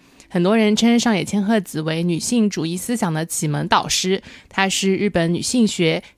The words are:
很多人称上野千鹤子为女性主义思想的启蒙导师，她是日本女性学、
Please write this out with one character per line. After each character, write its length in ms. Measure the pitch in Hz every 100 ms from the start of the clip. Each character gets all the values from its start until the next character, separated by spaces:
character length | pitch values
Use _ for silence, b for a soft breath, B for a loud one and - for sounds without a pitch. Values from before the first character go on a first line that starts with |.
| B B B
很 140 | 180
多 120 | 180
人 200 | 226 214 214
称 240 | 226 233
上 160 | 240 202
野 80 |
千 180 | - 208
鹤 160 | 196 226
子 200 | 180 151
为 220 | 156 160
女 160 | 175 165
性 320 | - 247 214
主 160 | - 165
义 100 | 175
思 180 | -
想 200 | 240 185
的 100 | 156
启 240 | 160 - 160
蒙 180 | 147 160
导 220 | 196 147
师， 320 | - 185 190 B B B
她 180 | - 190
是 260 | - 190
日 140 | 190 208
本 240 | 190 165
女 80 | 170
性 260 | 156 254 214
学、 360 | - 165 165 B